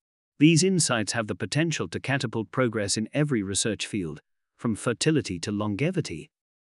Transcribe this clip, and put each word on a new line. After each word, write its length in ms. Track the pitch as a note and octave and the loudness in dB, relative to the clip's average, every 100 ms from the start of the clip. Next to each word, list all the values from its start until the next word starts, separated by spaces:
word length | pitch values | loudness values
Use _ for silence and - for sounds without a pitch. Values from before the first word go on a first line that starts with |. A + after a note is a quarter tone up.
| _ _ _ - | _ _ _ 4
These 280 | D3+ E3 F#3 | 6 8 4
insights 480 | F#3 - A#2+ G2+ | 2 2 0 0
have 140 | A#2+ G#2+ | -2 -4
the 80 | G2 | -4
potential 520 | G#2+ C#3+ E3+ D3 - | -2 0 0 0 -4
to 120 | F#2+ | -4
catapult 500 | - C3+ A#2+ A#2 G#2+ | -2 -2 -2 -4 -4
progress 460 | - B2 G#2+ G2 A2+ | 0 0 0 -2 -2
in 100 | A2 | -2
every 280 | C#3 D3 A#2+ | -2 0 0
research 460 | G2 F#2+ A#2+ G2 - | 0 -2 -2 -4 -4
field, 320 | A2 E2 D2 - _ _ _ | -4 -6 -8 -16 _ _ _
from 180 | A#2+ G#2+ | -2 0
fertility 640 | B2+ A2+ D#3 D#3 G#2+ F2+ | -2 0 2 2 0 -4
to 120 | - | -4
longevity. 760 | G#2 G#2 G2 D#3 F3+ - D#2 D2 _ _ _ _ | -2 -2 -2 -2 -2 -4 -8 -12 _ _ _ _